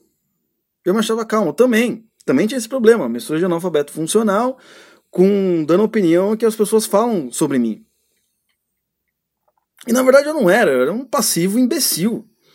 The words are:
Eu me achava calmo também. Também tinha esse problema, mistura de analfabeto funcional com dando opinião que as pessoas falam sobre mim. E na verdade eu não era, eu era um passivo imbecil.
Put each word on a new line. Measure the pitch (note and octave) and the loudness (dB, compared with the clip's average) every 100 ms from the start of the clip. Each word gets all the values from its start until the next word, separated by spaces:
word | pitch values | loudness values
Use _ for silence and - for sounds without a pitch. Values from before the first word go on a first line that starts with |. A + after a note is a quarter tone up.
| _ _ _ _ _ _ _ _ | _ _ _ _ _ _ _ _
Eu | F3 | -2
me | G#3+ | 0
achava | A3 A3+ | 0 -4
calmo | A3 A3 F3 | -2 0 0
também. | D3 B3+ A3 A#3+ - - _ | 2 2 2 0 -4 -14 _
Também | - C3+ G#3+ | -2 0 0
tinha | C4+ | -2
esse | A3 | -6
problema, | C4 A3 A#3 B2+ | 0 2 2 0
mistura | A#2 - D#3 | -6 -6 -4
de | |
analfabeto | F#3 E3+ F3+ D3+ C#3+ | -2 -2 -2 -2 -4
funcional | D#3 D#3+ G#3 A3 G3 B3 C4 - - - _ _ | -6 -4 -2 0 0 -2 -6 -16 -20 -20 _ _
com | - F#3+ G3+ F#3+ E3+ | 0 2 2 0 0
dando | D3+ F3+ | 0 0
opinião | G#3+ A3 F3 E3+ G3 A3 | 0 0 2 2 0 0
que | A3+ | -2
as | |
pessoas | A3 G3+ A3 G#3+ | -2 0 -2 0
falam | G3 A#3+ G3+ B2+ | -2 0 -2 -6
sobre | - D3+ C3+ | -4 -2 0
mim. | A2+ G2+ _ _ _ _ _ _ _ _ _ _ _ _ _ _ _ _ _ _ _ _ - | -2 -6 _ _ _ _ _ _ _ _ _ _ _ _ _ _ _ _ _ _ _ _ -4
E | |
na | A#3+ | 0
verdade | C4 C4+ C#4+ | 4 4 4
eu | |
não | D#4 F#3 | 0 2
era, | G#3 F#3+ | 4 4
eu | C3 | 2
era | C3 | 0
um | A3 | -2
passivo | C#4 C#4 A3 F3 F#3 A3 | -4 -4 -2 -2 0 0
imbecil. | B3 E4+ - - G#3 A3 - _ _ | 0 0 -4 -2 -2 -4 -10 _ _